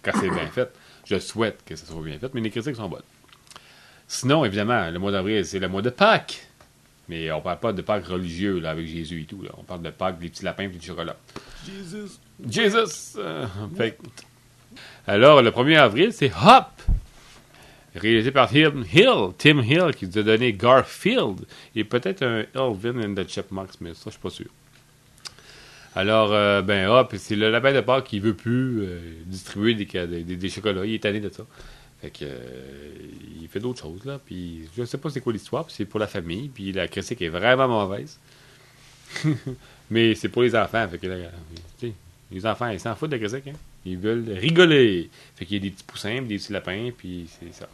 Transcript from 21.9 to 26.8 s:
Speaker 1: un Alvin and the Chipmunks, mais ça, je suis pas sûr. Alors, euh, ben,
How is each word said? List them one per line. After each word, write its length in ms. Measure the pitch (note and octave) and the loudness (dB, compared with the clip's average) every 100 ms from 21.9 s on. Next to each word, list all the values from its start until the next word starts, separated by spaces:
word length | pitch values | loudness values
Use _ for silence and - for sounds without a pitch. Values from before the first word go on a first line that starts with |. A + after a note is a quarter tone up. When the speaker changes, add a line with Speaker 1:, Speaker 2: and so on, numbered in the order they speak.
| B2 F#3 F#3+ | -2 -2 -2
Speaker 1:
un 220 | C3 A2+ A2 | -2 -2 -4
Alvin 460 | C3 C3 G2 A2+ B2 | -4 -2 -2 -4 -4
and 120 | G#2 | -4
the 120 | G2 F2 | -4 -6
Chipmunks, 540 | - - F#2+ F#2+ - | -8 -8 -10 -12 -14
mais 140 | E2+ | -16
ça, 80 | E2 | -14
je 60 | A2 | -16
suis 80 | - | -10
pas 100 | F#2 | -12
sûr. 160 | - - _ _ _ _ _ _ _ - - - - - - - | -10 -18 _ _ _ _ _ _ _ -20 -20 -20 -20 -20 -20 -10
Alors, 360 | - G2 A2 G#2 | -2 2 4 4
euh, 300 | G#2 G#2 G2+ | 4 4 4
ben, 260 | F#2+ G2+ | 2 2